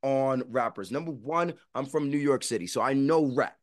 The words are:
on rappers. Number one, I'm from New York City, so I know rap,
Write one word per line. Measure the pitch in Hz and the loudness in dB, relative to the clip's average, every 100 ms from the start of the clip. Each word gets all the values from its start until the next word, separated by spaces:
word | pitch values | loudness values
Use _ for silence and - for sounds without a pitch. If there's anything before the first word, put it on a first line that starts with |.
on | 135 135 135 131 - | 0 2 2 0 -2
rappers. | 117 117 - 95 | -2 -2 -4 -6
Number | 135 165 | -6 -6
one, | 131 123 165 175 165 _ | -8 -4 0 0 -4 _
I'm | 127 135 | -8 -4
from | 151 143 | -2 0
New | 147 | 0
York | 143 135 | 2 2
City, | - 110 87 | 0 -4 -2
so | 117 | -2
I | 123 | 2
know | 139 139 160 143 | 2 4 4 4
rap, | 127 110 - | 2 -2 -4